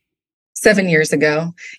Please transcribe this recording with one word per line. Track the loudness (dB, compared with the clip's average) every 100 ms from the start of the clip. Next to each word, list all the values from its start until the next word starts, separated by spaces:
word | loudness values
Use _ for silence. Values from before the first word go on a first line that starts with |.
| _ _ _ _ _
Seven | 0 2 2 2
years | 0 0
ago | 0 0 0 -4 -10 -18